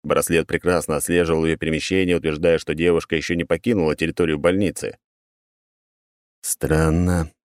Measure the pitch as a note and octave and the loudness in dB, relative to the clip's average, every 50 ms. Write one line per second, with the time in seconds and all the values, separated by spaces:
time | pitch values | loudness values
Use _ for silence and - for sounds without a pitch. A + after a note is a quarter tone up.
0 | - D2+ - - - - E2 E2 D#2 - - E2 - F2 F2 E2 - - D#2 C#2+ | -2 0 0 0 2 2 2 0 2 0 -4 -2 0 0 0 0 0 -2 -4 -4
1 | - - E2+ F2 F2 D#2+ E2 D#2+ D#2+ D#2+ D#2+ - E2 D#2+ D#2+ D2+ - - F#2+ F#2+ | -2 2 2 2 4 2 2 2 2 0 0 0 -2 -2 -2 -2 -2 0 0 0
2 | F#2 F2+ F2 E2 D2+ D#2+ D2+ D2+ D#2+ E2+ E2 D2+ - - D#2 D#2 E2 F2 E2+ E2 | 2 2 0 0 0 -2 -2 0 2 2 2 0 -2 -4 -2 0 2 2 2 2
3 | - _ E2+ D#2+ D2 - F2+ F2 E2 - E2+ E2 - A#2+ A#2 G2 E2 D#2 D2+ - | 0 _ -4 -4 -2 -2 -4 -4 0 -2 -2 -2 0 -2 0 2 0 0 0 0
4 | E2 E2 D#2 - F2+ E2 D#2 D2 C#2 F2 F#2 G2 G#2 E2+ C#2+ - - - - _ | -2 -4 0 0 0 0 0 0 0 0 2 2 0 -2 -2 -4 -10 -10 -10 _
5 | _ _ _ _ _ _ _ _ _ _ _ _ _ _ _ _ _ _ _ _ | _ _ _ _ _ _ _ _ _ _ _ _ _ _ _ _ _ _ _ _
6 | _ _ _ _ _ _ _ _ - - - _ - - - D#2 D#2+ D#2+ D#2+ E2+ | _ _ _ _ _ _ _ _ -8 -8 -6 _ -2 0 2 2 2 2 2 2
7 | F2+ F2+ F2+ E2+ E2 E2 _ _ | 0 0 0 -2 -2 -4 _ _